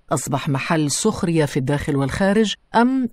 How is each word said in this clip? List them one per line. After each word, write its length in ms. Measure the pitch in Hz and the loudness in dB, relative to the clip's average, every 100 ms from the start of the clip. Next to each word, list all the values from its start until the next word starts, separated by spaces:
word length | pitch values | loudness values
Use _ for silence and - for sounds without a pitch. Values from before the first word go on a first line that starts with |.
| - | -4
أصبح 360 | 160 - 135 - | -4 -2 -4 -2
محل 420 | 135 - 165 147 | -4 0 0 0
سخرية 540 | - 214 208 165 165 | 0 -2 -2 0 0
في 120 | 143 151 | 2 0
الداخل 400 | 135 143 - 139 | -2 -2 0 -2
والخارج، 580 | 139 - 196 202 208 - - | -2 0 2 2 2 -2 -2
أم 340 | - 240 262 247 | 2 2 2 -2